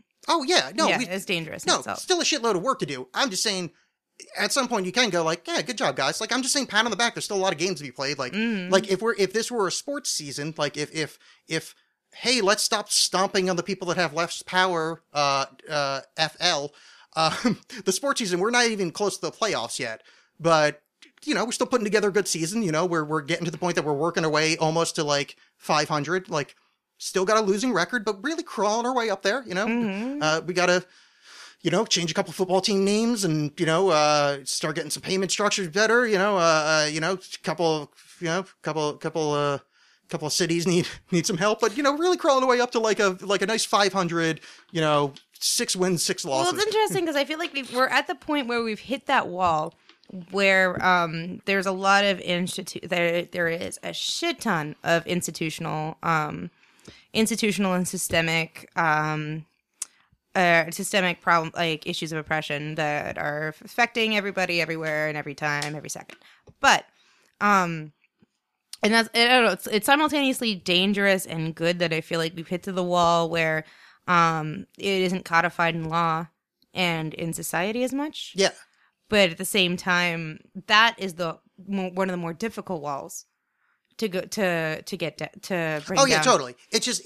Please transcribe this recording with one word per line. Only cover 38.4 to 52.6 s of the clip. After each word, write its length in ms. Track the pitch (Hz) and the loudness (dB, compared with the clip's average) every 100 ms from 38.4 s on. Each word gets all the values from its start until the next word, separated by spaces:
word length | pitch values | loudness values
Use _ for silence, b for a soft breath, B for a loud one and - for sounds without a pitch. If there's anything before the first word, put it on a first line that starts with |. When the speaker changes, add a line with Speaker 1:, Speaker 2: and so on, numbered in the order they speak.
| 185 _ | -4 _
Speaker 1:
couple, 300 | - 156 151 | -6 -2 -4
couple, 380 | 127 160 160 151 | -4 -6 -2 0
uh, 260 | 147 143 139 - b b b _ | 0 0 -2 -8 b b b _
couple 160 | - 151 | -8 -4
of 80 | |
cities 320 | - 165 170 170 | -2 0 2 2
need, 220 | 175 - - | 2 0 -8
<laughs> 120 | _ | _
need 160 | 175 - | 0 2
some 100 | 175 | 2
help, 220 | 208 214 | 2 2
but, 180 | 226 220 | 0 2
you 60 | |
know, 120 | 285 294 | 0 2
really 220 | 359 359 | 0 2
crawling 260 | 330 262 | 4 4
our 60 | 262 | 4
way 100 | 247 | 4
up 120 | 240 | 2
to, 80 | 247 | 2
like, 200 | 220 208 | 2 2
a, 160 | 202 185 | 2 0
like, 220 | 190 196 | -2 0
a 20 | 196 | 2
nice 180 | 226 | 0
five 300 | - 214 202 | 2 2 2
hundred, 480 | 190 170 170 160 160 B B B | 2 0 0 0 -2 B B B
you 100 | 165 | 0
know, 320 | 156 147 143 135 _ - | 2 2 2 -4 _ -6
six 360 | - - 240 185 | -2 0 -2 0
wins, 260 | 185 175 | 0 0
six 240 | - 185 139 | 0 -4 0
Speaker 2:
Well, 120 | 131 | 2
Speaker 1:
losses. 160 | 359 359 | 2 2
Speaker 2:
it's 100 | 415 | 0
interesting 400 | 415 415 381 330 | 2 0 0 0
'cause 100 | 285 | 0
I 100 | 277 | -2
feel 120 | 311 | -4
like 160 | 339 | -6
we've, 180 | 277 247 240 | -6 -4 0
we're 100 | 262 | 2
at 180 | 262 294 | 2 0
the 80 | 349 | -6
point 320 | - 294 240 | -4 -2 -2
where 160 | 233 | -2
we've 160 | 226 208 | -2 -6
hit 260 | - 269 - | -6 -6 0
that 220 | 254 - | 0 0
wall 480 | 175 180 156 160 - b b - 185 170 | 0 2 2 -2 -10 b b -18 -16 -6
where, 520 | 196 196 190 185 180 | 2 4 6 4 2
um, 600 | 185 180 170 165 175 - - | 2 2 2 -4 -8 -8 -2
there's 220 | 196 190 | 0 0
a 40 | |
lot 340 | 190 196 196 202 | 0 4 4 4
of 120 | 180 | 0
institu-, 680 | - 175 180 - | -2 -2 -2 -6